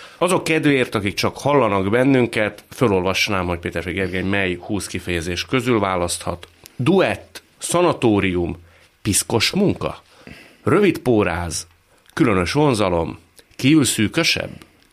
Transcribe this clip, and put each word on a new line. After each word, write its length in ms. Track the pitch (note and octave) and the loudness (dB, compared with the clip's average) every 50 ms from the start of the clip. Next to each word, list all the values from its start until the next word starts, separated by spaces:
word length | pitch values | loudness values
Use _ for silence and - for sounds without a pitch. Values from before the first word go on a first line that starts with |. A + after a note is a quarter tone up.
| - - - - | -20 -14 -6 -2
Azok 260 | E3+ F#3 F#3 D#3 - | 0 0 0 0 0
kedvéért, 500 | - D#3+ D#3 D3 D3 C#3+ C3 B2 - - | 0 0 0 2 2 2 2 0 0 -2
akik 200 | A2+ G2 G2+ F2+ | -4 -4 -4 -4
csak 220 | - - G2 - - | -2 -4 -4 -4 -2
hallanak 520 | - C3+ D3 C#3 A#2+ G#2+ G2+ G2 F#2+ G2 | -2 2 2 2 2 2 2 0 0 0
bennünket, 720 | A2 B2 B2+ C#3 C3+ B2+ A#2+ A2+ - A#2 G#2+ G2+ - - - - | 2 2 4 4 4 4 2 2 0 -2 -2 -2 -4 -10 -20 -12
fölolvasnám, 760 | - - C3 A2+ G2 F#2 F2+ F#2+ F#2 - - - G#2 F#2 F2+ | -4 0 0 2 2 2 0 0 0 -2 -2 0 -2 -2 -2
hogy 120 | F2 F2 E2+ | -2 -4 -4
Péterfi 340 | - F2+ E2+ E2+ E2 F2+ E2 | -4 -6 -6 -6 -6 -4 -4
Gergely 300 | F#2+ F#2+ F2+ F#2 F#2 F2+ | -4 -4 -4 -4 -4 -2
mely 360 | F#2+ G2+ G2+ G2 F#2 F2+ F2 | -2 0 0 0 -2 -2 -4
húsz 260 | - - A2 F#2+ - | -6 -6 -6 -6 -6
kifejezés 600 | - - F2+ - F2+ F2 E2+ D#2+ F2+ F2+ F2 - | -6 -8 -8 -6 -4 -4 -4 -4 -4 -6 -6 -6
közül 320 | - C3+ C3 A2 B2+ B2 G#2+ | -2 -2 -2 0 2 0 2
választhat. 720 | G2+ F#2+ F#2 F2+ F2 E2+ - - - - E2+ - - - _ _ - - _ | 2 0 0 -2 -2 -4 -4 -6 -6 -6 -8 -8 -10 -18 _ _ -20 -16 _
Duett, 640 | - B2 C#3 F#3 F#3+ D#3 A#2 G2 - - - - - - _ _ - | -4 0 2 2 4 2 2 -2 -4 -8 -18 -20 -20 -20 _ _ -12
szanatórium, 1000 | - - - F3 F3+ E3 C3 - - A#2 G#2 G2 F#2+ F#2+ F2 F2+ F2 E2 E2+ - - - - _ _ _ _ _ - | -8 -4 0 0 2 2 0 2 2 2 4 4 2 0 0 -2 -2 -4 -6 -10 -14 -20 -20 _ _ _ _ _ -4
piszkos 480 | G#2+ F#2 - - - - A2 - - | -2 0 0 0 0 -2 0 0 0
munka, 520 | - F#3 G#3 E3 F#2+ - - C#2+ - - - _ _ - - - - - - - - _ - | 0 0 2 0 0 -2 -4 -8 -8 -8 -18 _ _ -20 -20 -20 -20 -20 -20 -20 -16 _ -2
rövid 340 | G#2 C3 G3 G#3 F3+ - - | 0 2 4 4 2 2 2
póráz, 680 | - B2+ A#2 G#2 G2+ F2+ E2 F2 F2 E2 D2+ - - - _ _ _ _ _ _ _ _ - | 2 2 2 4 2 2 0 -4 -4 -6 -6 -8 -10 -12 _ _ _ _ _ _ _ _ -2
különös 380 | - E3 A#2+ G2+ F#2 F2 E2+ - | 0 2 2 2 2 0 0 2
vonzalom, 680 | C#3+ D3+ D3 B2 G2+ G#2+ F#2 F2 E2 D#2+ - - - - _ _ - - _ _ | 2 2 2 2 2 2 2 2 0 -2 -2 -6 -12 -16 _ _ -20 -20 _ _
kiül 280 | - - - D#3+ D#3 C3 | -2 2 4 4 4 4
szűkösebb, 640 | - - - G#3+ F#3+ - E3 E3 - - - - - - - - _ _ _ _ _ | 2 2 0 0 0 0 0 0 0 0 -2 -4 -8 -10 -16 -20 _ _ _ _ _